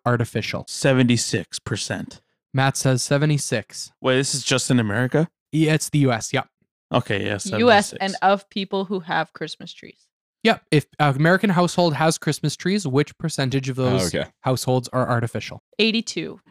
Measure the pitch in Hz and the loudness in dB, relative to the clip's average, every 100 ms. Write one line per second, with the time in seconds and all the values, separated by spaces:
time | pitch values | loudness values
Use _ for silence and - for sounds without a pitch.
0 | - 120 117 113 - - - - 143 131 | 0 0 0 -4 -6 -8 -10 -2 2 4
1 | 123 117 - 110 82 - - 104 - 101 | 4 4 0 -4 -6 -12 -8 -8 -6 -8
2 | - - _ _ _ 135 135 - 135 127 | -10 -16 _ _ _ 0 0 2 0 0
3 | - 143 151 147 - 117 - - - _ | 2 2 2 0 0 -4 -6 -14 -16 _
4 | 131 127 139 143 - 127 - 127 107 104 | 0 2 2 -2 0 0 2 2 2 0
5 | 127 147 170 _ _ 151 156 156 - 151 | 2 2 0 _ _ 0 2 2 0 2
6 | 135 113 - 131 - _ _ _ - 123 | 2 0 -2 -4 -4 _ _ _ -2 -2
7 | - 101 101 104 202 214 240 208 202 - | 0 -2 -2 -4 -4 0 4 4 2 -6
8 | 196 190 190 202 - 214 190 196 190 196 | -6 0 0 0 -2 -8 -6 -4 -4 -6
9 | 165 165 156 - 165 - 170 - - - | -4 -4 -4 -8 -12 -12 -18 -18 -20 -20
10 | _ _ _ _ 220 226 - 151 - - | _ _ _ _ 0 0 2 0 0 0
11 | 147 131 160 185 214 175 180 - 175 139 | 0 2 2 4 2 2 2 2 0 2
12 | 160 - - 147 151 - 180 202 170 131 | 0 0 -2 -2 -4 -4 -2 -2 0 0
13 | 147 - 165 - 135 135 135 127 127 127 | 0 -2 -8 -2 -2 -2 -4 -2 0 2
14 | 90 80 71 _ 135 127 - 127 123 127 | 0 -2 -6 _ -2 -2 0 0 0 -2
15 | 123 120 113 110 - - _ - 220 220 | 0 0 -2 -6 -10 -16 _ -2 0 0
16 | - - 156 - _ | -4 -8 -8 -12 _